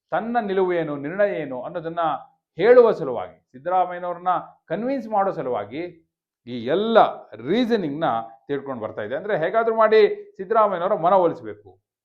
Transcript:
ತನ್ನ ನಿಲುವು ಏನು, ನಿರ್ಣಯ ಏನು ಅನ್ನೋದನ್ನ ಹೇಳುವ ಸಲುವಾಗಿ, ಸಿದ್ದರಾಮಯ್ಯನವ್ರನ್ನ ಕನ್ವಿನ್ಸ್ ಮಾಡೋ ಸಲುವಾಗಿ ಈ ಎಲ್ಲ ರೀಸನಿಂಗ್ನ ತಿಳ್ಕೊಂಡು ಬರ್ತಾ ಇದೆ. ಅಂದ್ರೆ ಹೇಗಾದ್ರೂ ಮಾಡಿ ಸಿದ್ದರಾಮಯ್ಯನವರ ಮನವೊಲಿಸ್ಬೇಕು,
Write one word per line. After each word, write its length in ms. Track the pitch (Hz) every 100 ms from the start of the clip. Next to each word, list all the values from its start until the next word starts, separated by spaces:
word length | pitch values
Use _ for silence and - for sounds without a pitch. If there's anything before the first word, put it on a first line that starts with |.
| _
ತನ್ನ 260 | 165 220 240
ನಿಲುವು 320 | 208 190 185
ಏನು, 220 | 170 151 143
ನಿರ್ಣಯ 460 | 143 190 202 175
ಏನು 200 | 139 127
ಅನ್ನೋದನ್ನ 380 | 135 175 165 170 160 139 - _ _ 156
ಹೇಳುವ 340 | 214 254 226
ಸಲುವಾಗಿ, 540 | 165 143 113 90 - _
ಸಿದ್ದರಾಮಯ್ಯನವ್ರನ್ನ 760 | 127 160 185 180 180 180 175 180 165 - _ -
ಕನ್ವಿನ್ಸ್ 420 | 208 247 269 220
ಮಾಡೋ 240 | 208 190
ಸಲುವಾಗಿ 760 | 160 131 113 101 139 175 - _ _ _ _ 120
ಈ 180 | 123 113
ಎಲ್ಲ 640 | 175 226 226 135 - -
ರೀಸನಿಂಗ್ನ 720 | 110 123 220 233 226 156 147 156 113 - - -
ತಿಳ್ಕೊಂಡು 360 | 143 139 123
ಬರ್ತಾ 180 | 107 -
ಇದೆ. 140 | 107 143
ಅಂದ್ರೆ 220 | 202 180
ಹೇಗಾದ್ರೂ 380 | 170 226 226 226
ಮಾಡಿ 560 | 214 220 202 - -
ಸಿದ್ದರಾಮಯ್ಯನವರ 640 | - 185 226 214 180 180
ಮನವೊಲಿಸ್ಬೇಕು, 880 | 160 165 190 170 110 107 101 104 - _ _